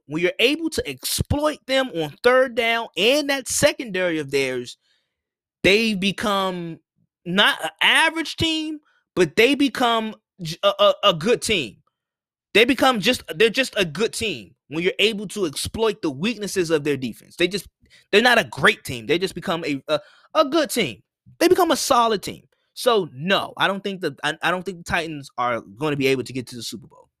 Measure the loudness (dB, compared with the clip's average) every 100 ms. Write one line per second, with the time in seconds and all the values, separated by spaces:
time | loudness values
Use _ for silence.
0 | -8 -2 -2 2 2 2 -4 -4 -6 -8
1 | -6 -4 -2 0 0 -2 -2 0 0 -4
2 | -6 0 4 4 4 2 0 0 -4 0
3 | 2 2 0 -4 -2 0 2 0 -6 -2
4 | 0 -2 -2 -2 0 -4 -8 -14 _ _
5 | _ _ _ _ _ _ 4 4 2 0
6 | -2 -2 -2 0 -2 -4 -10 -12 _ _
7 | _ _ -4 2 2 2 -6 0 2 4
8 | 2 0 -6 -4 -2 -2 -6 -10 _ _
9 | _ -2 0 4 2 4 0 2 0 0
10 | -2 -10 _ -14 -12 -2 -2 4 2 4
11 | 2 2 0 0 0 -2 -4 -10 _ _
12 | _ _ _ _ _ 2 4 4 2 2
13 | 0 -2 -4 0 2 2 -2 -2 -4 -2
14 | -4 -4 -6 -8 -14 _ -10 -4 -4 2
15 | 0 0 -8 -4 -4 -4 -8 -2 -2 -2
16 | -6 -4 -4 -4 -6 -4 0 0 0 -2
17 | -4 -10 -14 -4 -2 -2 -10 _ _ _
18 | 0 4 6 4 2 2 2 2 -6 -10
19 | -2 -2 -2 -6 -4 -4 -2 -6 -2 -4
20 | -4 _ _ 0 2 2 0 -2 -4 -6
21 | _ _ _ 0 4 4 4 2 2 4
22 | 4 0 -6 -14 _ _ _ -2 2 2
23 | 0 -6 0 0 0 -2 -2 -2 -6 -6
24 | -6 -4 -6 -2 -2 -2 -6 -12 -4 -4
25 | -4 -10 -12 -4 -2 -4 -6 -6 -4 0
26 | 0 0 -2 -8 -10 -12 -12 -12 -16 -20
27 | _ _